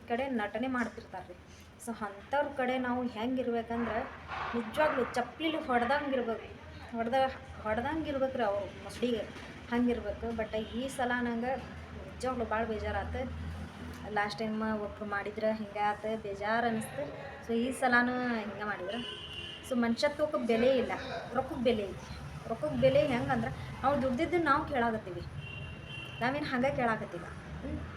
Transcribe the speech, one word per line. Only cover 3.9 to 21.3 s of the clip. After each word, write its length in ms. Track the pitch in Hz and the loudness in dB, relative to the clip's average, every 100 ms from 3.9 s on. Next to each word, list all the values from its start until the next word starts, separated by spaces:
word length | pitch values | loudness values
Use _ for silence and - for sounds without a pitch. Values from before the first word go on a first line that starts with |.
| 214 269 - - - - 233 | -2 -4 -10 -8 -6 -2 -2
ನಿಜವಾಗ್ಲೂ 480 | 220 - 302 277 | -2 2 4 4
ಚಪ್ಲಿಲಿ 540 | 233 247 247 - 311 311 | 0 0 -2 -2 -2 0
ಹೊಡ್ದಂಗೆ 600 | - 240 233 285 285 262 | 2 2 4 2 2 0
ಇರ್ಬೇಕು, 440 | 226 214 - - - - - 233 | 0 -2 -6 -14 -14 -14 -8 -2
ಹೊಡ್ದ-, 680 | 226 262 262 - - - | 2 4 4 0 -12 -6
ಹೊಡ್ದಂಗೆ 460 | 214 220 262 320 302 | -2 0 0 -2 -2
ಇರ್ಬೇಕು 280 | 269 262 247 | 0 0 2
ರೀ 60 | |
ಅವ್ರು 420 | 214 202 185 - 202 | 2 2 -2 -8 -10
ಮಸಡಿಗೆ, 680 | - 247 220 - - - - - | -2 0 0 -2 -10 -12 -14 -2
ಹಂಗಿರ್ಬೇಕು. 560 | 240 247 233 208 - 226 | 2 4 2 -2 -4 -4
But 300 | 226 214 220 | -2 -2 -2
ಈ 300 | 220 226 262 | -2 -4 -4
ಸಲ 240 | 269 247 247 | 0 0 2
ನಂಗೆ 340 | 240 233 240 262 | 2 0 0 -2
ನಿಜವಾಗ್ಲೂ 880 | - - - - - - 254 247 220 | -4 -12 -12 -10 -10 -4 -2 0 0
ಭಾಳ 180 | 220 226 | 2 2
ಬೇಜಾರಾತು. 880 | 214 208 202 - 247 269 - - - - - - - 202 | 0 0 -2 -2 -4 -4 -4 -6 -6 -10 -10 -12 -10 -2
ಲಾಸ್ಟ್ 260 | 208 214 - | 0 0 0
ಟೈಮ್ 220 | 220 214 | -2 0
ಒಬ್ರು 440 | 220 214 202 - 208 | 0 -2 -4 -6 -4
ಮಾಡಿದ್ರೆ 480 | 202 202 214 220 | -2 -2 2 2
ಹಿಂಗೆ 260 | 220 202 208 | 2 -2 0
ಆತು, 420 | 208 208 220 226 | 0 0 -2 -2
ಬೇಜಾರು 460 | 214 196 214 226 240 | -4 -4 0 2 2
ಅನ್ನಿಸ್ತು. 640 | 220 - - 285 - - - - | 0 -2 -4 -6 -6 -10 -10 0
So, 120 | 233 | 2
ಈ 120 | 254 | 2
ಸಲನೂ 560 | 247 254 240 247 247 247 | 2 6 6 6 2 0
ಹಿಂಗೆ 360 | 233 208 202 | 0 -2 -4
ಮಾಡಿದ್ರೆ, 340 | 208 190 180 233 240 - - - - - - | -4 -4 -4 -4 -6 -10 -10 -10 -10 -12 0
so, 60 | 240 | 4
ಮನುಷ್ಯತ್ವಕ್ಕೆ 640 | 233 233 294 294 302 302 | 4 4 2 4 2 2
ಬೆಲೆ 400 | 233 226 247 262 | 4 6 8 6
ಇಲ್ಲ, 140 | 196 180 - - - | 4 -2 -4 -6 -2